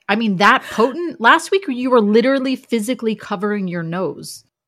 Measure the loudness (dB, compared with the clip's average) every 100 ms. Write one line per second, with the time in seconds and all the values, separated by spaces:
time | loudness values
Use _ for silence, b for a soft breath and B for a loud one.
0 | -4 -2 0 4 4 4 0 0 0 0
1 | -8 0 4 4 2 -2 -2 -4 2 2
2 | 4 4 4 0 -2 -6 -4 -4 -2 -4
3 | -4 -6 -6 -6 -4 -4 -4 -6 -6 -6
4 | -6 -8 -14 -20 _ _